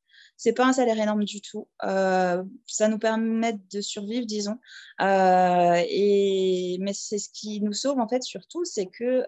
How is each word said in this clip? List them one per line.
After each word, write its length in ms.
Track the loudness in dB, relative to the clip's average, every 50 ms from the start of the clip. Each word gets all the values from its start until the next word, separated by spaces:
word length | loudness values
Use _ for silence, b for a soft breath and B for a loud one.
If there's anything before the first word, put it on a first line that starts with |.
| _ b b b b b b
c'est 160 | b -2 0 2
pas 140 | 4 4
un 60 | 4 4
salaire 260 | 2 2 0 0 0
énorme 240 | 0 0 0 0 -2
du 160 | -4 -6 -10
tout. 260 | -14 -14 -14 -14 -14 -14 _ -8 -6
Euh, 640 | -2 0 0 2 2 2 2 2 2 0 -2 -4 -6 -12 -18 _
ça 220 | -10 -2 0 2 2
nous 100 | 2 2
permet 560 | 0 0 0 0 0 0 0 0 0 0 -2 -4 -8 _ -8
de 80 | -8
survivre, 460 | -8 -8 -8 -8 -8 -6 -4 -4 -4
disons. 320 | -4 -4 -4 -4 -6 -6 -8 _ B B B B B B B
Euh, 840 | 0 2 4 4 6 6 6 6 6 4 4 4 4 4 4 4 2 0
et, 880 | 0 2 2 4 4 4 2 2 2 0 0 0 0 0 -2 -4 -4 -4 -4
mais 100 | -4 -6
c'est 260 | -6 -8 -8 -6 -6
ce 120 | -6 -8 -12
qui 300 | -14 -12 -10 -6 -4 -4
nous 100 | -4 -4
sauve, 260 | -2 -2 -2 0 0
en 80 | -2
fait, 160 | 0 -2 -4 -4
surtout, 440 | -6 -10 -14 -16 -12 -8 -8 -8
c'est 200 | -6 -4 -6 -6
que, 380 | -6 -8 -6 -4 -2 0 0 0